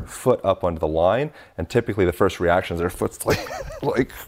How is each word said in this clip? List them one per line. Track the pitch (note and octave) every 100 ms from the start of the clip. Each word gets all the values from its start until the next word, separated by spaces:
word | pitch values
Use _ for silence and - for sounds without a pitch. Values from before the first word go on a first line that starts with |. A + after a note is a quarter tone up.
| -
foot | - B2+ A#2+
up | G2 F#2 F2+
onto | D#2+
the | D#2+
line, | D#2 F2 A2+ D3+ - - -
and | E2+
typically | A#2+ A2+ G#2
the | F2+
first | - G2 -
reaction | F2 F2+ -
is | E2+
their | F2
foot's, | - G#2 - -
like, | - - -
<laughs> | - -
like, | C#3+ - C#3 -